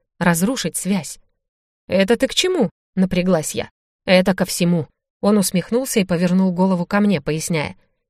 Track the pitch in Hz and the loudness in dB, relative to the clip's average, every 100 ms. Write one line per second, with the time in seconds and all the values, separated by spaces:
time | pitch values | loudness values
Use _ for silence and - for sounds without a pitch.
0 | _ _ 175 165 196 262 160 - 180 196 | _ _ 0 2 0 -2 -6 -6 -4 -4
1 | 143 - _ _ _ _ _ _ - 185 | -6 -16 _ _ _ _ _ _ -4 0
2 | 190 233 254 - 370 370 208 - _ - | 2 2 0 0 0 0 -2 -4 _ -2
3 | 185 180 185 170 151 - - _ _ _ | 0 0 0 0 -2 -8 -8 _ _ _
4 | - 185 185 185 180 - 170 175 151 _ | 2 4 4 0 -2 0 0 0 -4 _
5 | _ _ 202 214 185 180 - 233 269 233 | _ _ 0 2 2 -2 -2 -4 -2 -2
6 | 185 170 180 180 185 175 190 180 175 202 | 0 0 2 2 2 2 0 0 0 0
7 | 208 170 143 156 - 165 147 - _ _ | 2 0 -2 -4 -2 -4 -4 -10 _ _